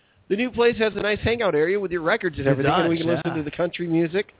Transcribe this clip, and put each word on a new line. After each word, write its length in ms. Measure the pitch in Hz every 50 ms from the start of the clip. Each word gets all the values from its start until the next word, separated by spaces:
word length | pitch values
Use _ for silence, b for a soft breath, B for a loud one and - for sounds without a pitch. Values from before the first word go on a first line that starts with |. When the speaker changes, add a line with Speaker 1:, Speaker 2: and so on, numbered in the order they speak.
| _ _ _ _ _ -
Speaker 1:
The 80 | 190 208
new 120 | 247 247
place 280 | 208 226 233 240 240 208
has 160 | 226 220 -
a 60 | 202
nice 180 | 202 208 214 202
hangout 360 | - 226 226 233 226 185 151
area 220 | 147 156 175 196 208
with 140 | 196 175
your 80 | 170 175 156
records 340 | 170 214 226 - 180 143 143
and 100 | 135 139
Speaker 2:
It 40 |
Speaker 1:
everything, 200 | 135 131 143 -
and 160 | 165 180 170 170
we 80 | 170
Speaker 2:
does, 60 | 165 160
Speaker 1:
can 120 | 165 170
listen 160 | 156 156 165
Speaker 2:
yeah. 20 | -
Speaker 1:
to 100 | 156 147
the 80 | 147
country 340 | - - 175 170 - - 175
music. 420 | 170 160 165 170 160 165 202 214 - - _